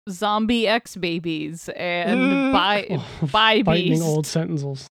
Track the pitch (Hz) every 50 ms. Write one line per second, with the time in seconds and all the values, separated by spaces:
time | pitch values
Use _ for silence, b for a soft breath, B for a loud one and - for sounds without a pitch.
0 | - 208 185 175 214 202 208 214 220 214 240 233 220 196 220 233 - - - 185
1 | 180 170 165 175 165 170 160 156 151 151 165 165 - - - - 175 175 175 175
2 | 175 170 233 254 262 277 277 277 269 269 269 190 175 196 208 208 - - 180 139
3 | - - - - 165 139 135 214 220 220 220 214 214 175 160 175 170 165 160 160
4 | 165 160 151 156 151 - - 165 165 170 165 147 139 139 139 135 - - _